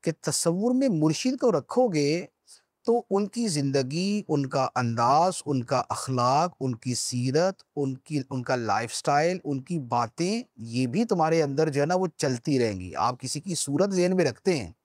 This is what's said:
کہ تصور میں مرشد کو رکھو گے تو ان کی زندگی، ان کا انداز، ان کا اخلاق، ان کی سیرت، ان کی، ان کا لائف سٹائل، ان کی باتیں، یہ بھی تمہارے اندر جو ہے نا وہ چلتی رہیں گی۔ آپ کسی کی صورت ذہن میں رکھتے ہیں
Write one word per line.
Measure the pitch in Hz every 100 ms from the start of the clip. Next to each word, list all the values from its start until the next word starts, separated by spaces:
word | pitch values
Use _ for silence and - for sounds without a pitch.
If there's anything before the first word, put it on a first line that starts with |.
کہ | - 156
تصور | - - 170 175 226 254
میں | 269
مرشد | 165 156 160 254 269
کو | 254
رکھو | 165 - 240 247
گے | 156 143 165 208 _ _ - _ _ -
تو | 233 -
ان | 196 202
کی | 233 226
زندگی، | 151 139 139 127 156 190 208 -
ان | 151 135
کا | 135 131 -
انداز، | 120 117 120 143 180 175 -
ان | 135
کا | 120 131 -
اخلاق، | 107 - 127 123 139 175 -
ان | 135 117
کی | 127 120
سیرت، | - 123 127 139 185 190 _ -
ان | 135 127
کی، | _ 147 127
ان | 131
کا | 123 127
لائف | 113 101 117
سٹائل، | - - 143 165 185
ان | 147 139
کی | 135 175
باتیں، | 123 120 117 - 175 226 254 -
یہ | 113 120 127
بھی | 143 233
تمہارے | 185 160 165
اندر | 147 139 160
جو | 139
ہے | 147
نا | 185
وہ | 185 _
چلتی | 151 123 - 135
رہیں | 117 95
گی۔ | 90 69
آپ | 107 127
کسی | 127 151
کی | 196 170
صورت | - 143 202
ذہن | 185 180 185
میں | 151
رکھتے | 117 - 165
ہیں | 90 -